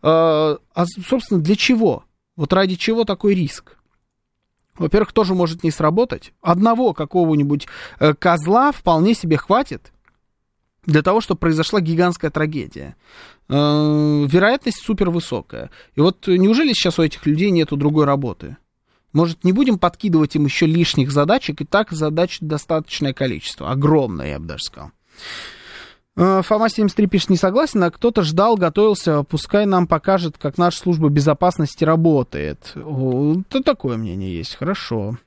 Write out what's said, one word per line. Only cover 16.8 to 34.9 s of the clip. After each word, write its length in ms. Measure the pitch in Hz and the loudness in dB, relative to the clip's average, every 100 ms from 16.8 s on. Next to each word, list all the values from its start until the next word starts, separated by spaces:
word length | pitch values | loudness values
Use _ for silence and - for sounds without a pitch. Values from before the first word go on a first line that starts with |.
| 180 170 | -2 0
у 60 | |
этих 200 | 160 - 156 | -2 0 -2
людей 240 | 156 202 | 0 2
нету 260 | 175 151 143 | 2 0 0
другой 280 | 147 151 143 | 0 2 2
работы? 520 | 139 127 - 69 - _ _ _ _ _ | 0 -2 -8 -14 -16 _ _ _ _ _
Может, 300 | 147 170 165 | 0 0 0
не 100 | 180 | 0
будем 240 | 196 262 208 | 2 2 2
подкидывать 580 | 175 - 208 165 151 - | 0 -2 0 2 2 0
им 100 | 147 | -2
еще 200 | - 165 | 2 0
лишних 460 | 165 165 - 135 | 2 0 0 0
задачек? 500 | 139 147 247 - 170 | 0 2 0 -2 -10
И 40 | 175 | -2
так 260 | 202 214 | -2 -2
задач 480 | 156 156 156 180 - | -4 -4 0 -2 -4
достаточное 720 | 156 151 - 160 151 - 139 | -6 -6 -2 -4 -4 -6 -4
количество. 560 | 131 135 82 - - 73 | -2 -4 -4 -10 -10 -6
Огромное, 600 | 135 143 156 127 87 67 | 0 4 4 2 -4 -8
я 80 | 71 | -8
бы 80 | 80 | -10
даже 160 | 69 | -12
сказал. 260 | - - 73 _ _ - - - - - - - - _ _ - | -12 -14 -20 _ _ -20 -16 -16 -16 -20 -20 -20 -20 _ _ 0
Э, 260 | 180 190 | 2 2
Фома 260 | 180 214 226 | 2 0 0
семьдесят 280 | - 208 - | 0 0 2
три 100 | 208 | 2
пишет: 220 | 196 - | 0 0
"Не 60 | 180 | 0
согласен, 460 | 190 214 311 214 | 2 2 0 0
а 60 | 175 | 0
кто-то 300 | - 240 226 | 0 0 0
ждал, 340 | 160 160 214 220 | 0 2 2 2
готовился, 680 | 175 175 214 202 - 196 | 0 2 2 2 0 -2
пускай 420 | 185 156 - 202 208 | -2 -6 -2 0 2
нам 220 | 190 175 | 2 0
покажет, 500 | 160 - 190 170 - | -2 0 0 -2 -6
как 200 | 147 139 | -8 0
наша 200 | - - | 0 0
служба 320 | 185 165 156 | -2 0 2
безопасности 720 | 147 143 147 180 - 151 - | 2 2 2 0 0 -4 0
работает". 880 | 156 165 165 147 120 73 76 73 - - | 0 2 4 2 0 -6 -8 -8 -14 -16
О, 600 | - 139 131 127 147 165 190 | -10 -4 -2 0 0 0 -2
то 120 | 269 | -2
такое 360 | 262 262 135 117 | -2 -2 -4 -4
мнение 380 | 110 92 95 85 | -6 -6 -6 -6
есть, 180 | 80 - | -8 -8
хорошо. 640 | 151 196 - | -6 -6 -6